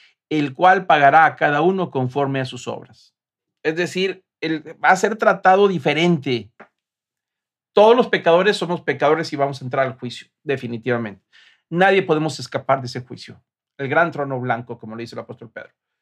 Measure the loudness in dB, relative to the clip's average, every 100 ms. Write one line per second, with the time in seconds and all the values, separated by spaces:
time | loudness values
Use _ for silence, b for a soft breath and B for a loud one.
0 | b b -6 -4 -4 2 4 4 4 4
1 | 6 6 4 2 0 2 2 0 -2 -4
2 | -2 -2 -2 -2 -6 -8 -10 -12 -14 _
3 | _ _ _ _ _ _ -6 -4 -4 -4
4 | -4 -6 _ _ -6 -6 -8 -2 2 2
5 | 0 0 0 2 4 4 4 2 -2 2
6 | 2 0 -2 -6 -6 _ -20 _ _ _
7 | _ _ _ _ _ _ _ 4 6 6
8 | 2 0 2 2 2 -2 -4 -6 -6 -2
9 | 0 0 -2 -4 -4 -6 -6 -4 -4 -6
10 | -14 -14 -20 _ -8 -6 -6 -8 -4 -4
11 | -4 -12 _ b b b b 2 2 2
12 | 2 0 -2 -6 -10 -6 -2 -2 -4 -12
13 | -14 -18 -20 -20 _ _ _ -12 -2 0
14 | 0 -2 -6 -6 -4 -6 -8 -16 -14 -14
15 | -14 -14 -16 -18 -20 -18 -20 _ _ _